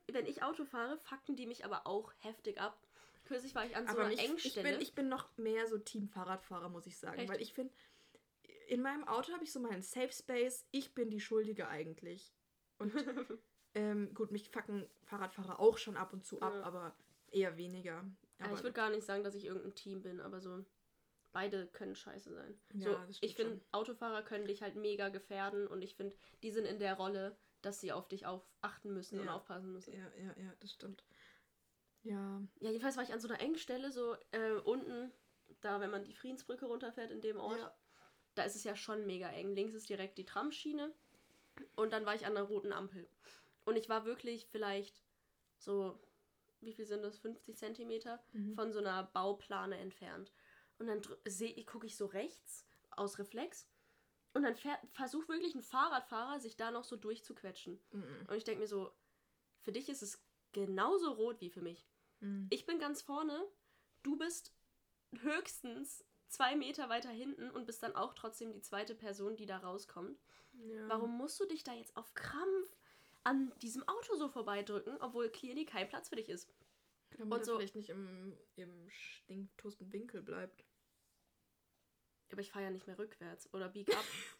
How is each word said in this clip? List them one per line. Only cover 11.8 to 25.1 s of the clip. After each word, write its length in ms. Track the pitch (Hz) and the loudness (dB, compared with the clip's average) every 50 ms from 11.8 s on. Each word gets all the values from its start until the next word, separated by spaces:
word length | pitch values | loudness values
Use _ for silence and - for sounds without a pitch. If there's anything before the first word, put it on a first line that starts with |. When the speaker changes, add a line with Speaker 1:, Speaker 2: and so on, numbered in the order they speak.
| 156 160 160 - - 170 175 190 - - _ _ _ _ _ _ _ _ _ - | -2 -4 -6 -8 -8 -8 -8 -10 -12 -16 _ _ _ _ _ _ _ _ _ -2
Speaker 2:
Und, 160 | 208 208 214 | 0 2 2
Speaker 1:
<laughs> 480 | 294 - 285 247 - 247 - - 226 - _ _ _ _ _ - | 2 2 2 2 0 0 -2 -4 -8 -10 _ _ _ _ _ 2
Speaker 2:
ähm, 400 | 214 214 214 208 208 202 196 208 | 4 4 6 6 4 2 2 2
gut, 160 | 214 220 214 | 0 2 2
mich 180 | 208 208 208 - | 2 0 -2 -2
fucken 380 | - 220 208 - 208 202 185 - - - | -4 -4 -2 0 0 -2 -2 -4 -8 -16
Fahrradfahrer 580 | - - 202 202 190 185 - 202 190 185 175 - | -10 -6 -4 -2 -2 -2 -2 -4 -4 -2 6 10
auch 160 | 190 226 214 | 12 12 12
schon 200 | - - 220 202 | 12 8 -2 -2
ab 160 | - 185 - - | -2 -2 -2 -4
und 100 | 190 - | -8 -8
zu 160 | - 196 - | -6 -2 0
ab, 140 | 190 190 202 | 2 2 2
Speaker 1:
Ja. 80 | 202 | 0
Speaker 2:
aber 340 | 190 180 175 180 170 160 - - - - - _ _ - | -2 -4 -4 -4 -6 -6 -8 -12 -18 -20 -20 _ _ 0
eher 260 | - 196 190 180 160 165 | 4 4 4 4 2 -2
weniger. 460 | 175 180 180 185 180 175 165 170 190 196 190 - _ _ _ - | -4 -6 -6 -6 -6 -6 -6 -6 -6 -8 -10 -12 _ _ _ -6
Speaker 1:
Ja, 80 | 190 | -4
Speaker 2:
Aber 80 | 202 208 | -2 -2
Speaker 1:
ich 80 | 202 | 0
würd 120 | - 247 233 | -2 -2 0
gar 140 | 240 220 214 | 2 2 2
nicht 160 | 214 214 208 | 2 2 0
sagen, 200 | - 196 202 202 | 0 0 0 0
dass 100 | 202 202 | 0 -2
ich 100 | 202 208 | -4 -4
irgendein 300 | 202 185 190 - 196 202 | -4 -4 -4 -4 -6 -8
Team 260 | - - 202 196 190 | -8 -8 -6 -6 -6
bin, 180 | 190 185 180 180 | -6 -6 -6 -6
aber 200 | - 196 190 185 | -6 -6 -8 -8
so, 240 | 190 185 180 190 196 - _ _ _ _ _ _ _ _ _ _ _ _ | -8 -8 -8 -8 -10 -12 _ _ _ _ _ _ _ _ _ _ _ _
beide 340 | - 180 196 202 202 190 180 | -2 0 0 0 0 0 -2
können 280 | 175 - - 208 196 190 | -4 -6 -6 -6 -6 -6
scheiße 360 | - - - - 202 202 - | -6 -10 -12 -12 -12 -10 -10
sein. 260 | 170 - - - 202 208 _ - 208 | -10 -10 -10 -12 -12 -14 _ -8 -4
Speaker 2:
Ja, 100 | 202 190 | 0 4
Speaker 1:
So, 80 | 208 202 180 180 | 4 4 4 2
Speaker 2:
das 100 | 185 196 - | -4 -4 -2
stimmt 120 | - 214 | -2 0
Speaker 1:
ich 60 | - | 2
find, 120 | - 220 226 | 2 0 0
Speaker 2:
schon. 100 | 220 185 - _ | 0 -4 -6 _
Speaker 1:
Autofahrer 500 | - 208 220 254 233 - 233 226 220 214 | 0 0 0 0 -2 -4 -2 -2 -2 -2
können 240 | 220 - 214 208 208 | -2 -2 -2 -2 0
dich 160 | 196 202 202 | 0 -2 -2
halt 140 | 214 196 196 | -2 -4 -2
mega 320 | 208 214 208 202 202 202 196 | 0 0 2 2 2 2 0